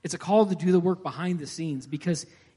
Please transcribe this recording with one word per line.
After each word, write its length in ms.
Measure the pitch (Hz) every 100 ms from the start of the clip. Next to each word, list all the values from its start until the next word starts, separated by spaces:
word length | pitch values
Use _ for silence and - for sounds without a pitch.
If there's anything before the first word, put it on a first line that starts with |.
It's 100 | 170
a 40 | 175
call 280 | - 214 202
to 80 |
do 160 | 170 175
the 80 | 185
work 240 | 175 180
behind 380 | 147 135 180 175
the 60 | 139
scenes, 400 | - 160 135 131
because 360 | 147 180 160 - _ _